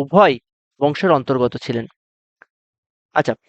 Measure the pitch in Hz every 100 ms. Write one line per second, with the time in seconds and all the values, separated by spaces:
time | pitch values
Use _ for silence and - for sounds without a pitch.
0 | 139 175 190 120 _ _ _ - 143 147
1 | 190 147 123 131 123 - - 120 113 _
2 | _ _ _ _ _ _ _ _ _ _
3 | _ 156 143 110